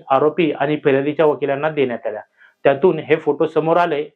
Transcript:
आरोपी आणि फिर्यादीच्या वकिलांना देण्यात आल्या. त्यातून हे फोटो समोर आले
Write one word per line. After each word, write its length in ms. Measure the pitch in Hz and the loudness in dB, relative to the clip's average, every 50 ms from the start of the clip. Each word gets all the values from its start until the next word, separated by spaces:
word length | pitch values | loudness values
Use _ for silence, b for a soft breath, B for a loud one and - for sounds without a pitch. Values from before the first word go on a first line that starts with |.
| - - | -2 0
आरोपी 400 | 135 131 143 151 151 - 170 147 | 2 2 2 2 2 0 0 -2
आणि 240 | - - 143 147 151 147 - | 0 -2 -2 -2 -2 0 2
फिर्यादीच्या 420 | 147 135 135 139 147 147 147 160 | 2 2 2 0 0 0 2 2
वकिलांना 440 | 151 143 131 147 135 139 139 151 156 | 2 2 0 -2 -4 -2 -2 -4 -2
देण्यात 360 | 156 147 135 123 117 110 - | -2 -2 -2 -2 -2 -6 -6
आल्या. 140 | 110 104 104 - b b b b b b _ - | -8 -8 -8 -12 b b b b b b _ 0
त्यातून 340 | 143 139 139 185 185 160 117 | 0 2 4 2 2 2 0
हे 180 | 110 - 151 | 0 0 -2
फोटो 300 | 160 - 151 143 143 165 | 0 0 -2 -2 0 -2
समोर 300 | 156 - 156 151 160 165 | -2 0 -2 0 2 2
आले 280 | 175 175 170 151 143 151 - - | 2 2 0 -2 -4 -6 -8 -14